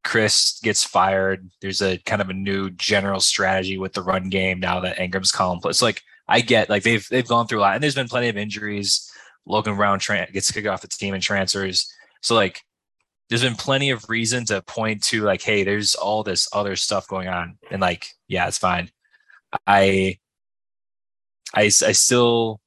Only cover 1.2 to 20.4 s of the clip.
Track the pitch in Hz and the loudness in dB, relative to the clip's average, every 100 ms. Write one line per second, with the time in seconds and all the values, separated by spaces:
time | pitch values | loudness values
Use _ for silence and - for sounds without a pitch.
1.2 | 95 95 92 _ 98 92 98 92 - 104 | 0 -2 -8 _ -8 -2 0 -2 -2 -2
2.2 | 95 95 98 98 95 90 - 104 98 95 | -2 -4 -4 -2 -4 -6 0 0 0 0
3.2 | - - 95 95 95 95 95 - 90 95 | 0 2 0 0 -2 -4 -6 -6 -2 -2
4.2 | 92 95 95 92 90 90 92 - 90 95 | -2 -2 -2 -2 -2 -2 -4 -4 -4 -2
5.2 | 92 - 92 87 - - 117 - _ - | -2 0 -2 0 -2 0 0 -2 _ -18
6.2 | - 117 123 117 104 104 113 113 - 123 | 0 0 4 4 4 2 2 0 0 -2
7.2 | 120 120 113 110 98 101 151 139 123 123 | 2 0 2 2 2 2 0 -2 -2 -2
8.2 | 120 101 107 104 107 104 98 - - - | -2 -2 -6 -6 -6 -4 0 -2 -2 -20
9.2 | - _ - 104 107 101 101 98 - 104 | -20 _ -2 0 0 2 2 2 0 -2
10.2 | 87 95 - - 104 95 - - 101 95 | -2 -4 -4 -2 -4 -4 -8 -8 -6 -4
11.2 | - 101 92 101 95 92 - - - _ | -2 0 0 -2 -2 -2 -4 -10 -20 _
12.2 | - 113 95 - _ _ _ _ _ _ | 0 2 2 -2 _ _ _ _ _ _
13.2 | _ 117 127 110 - 135 139 120 - 113 | _ 0 0 -2 -2 0 0 -2 -2 -2
14.2 | 113 123 113 101 - - 110 104 - 113 | 0 -2 -2 -4 -4 -4 -2 -2 -2 0
15.2 | 104 95 - 104 95 104 101 - 98 107 | 2 0 0 0 2 0 0 0 0 -2
16.2 | 104 87 - 104 101 95 - 101 - 95 | -2 -2 -2 -2 -2 -4 -2 -2 -4 -8
17.2 | 92 90 87 - - 98 92 85 - - | -4 -6 -6 -12 -10 -2 -2 -2 -10 -20
18.2 | _ 90 87 - - - 90 _ _ _ | _ -2 -2 0 0 0 -4 _ _ _
19.2 | _ - _ - - 101 98 95 95 92 | _ -20 _ -6 4 6 6 4 0 -4
20.2 | _ _ | _ _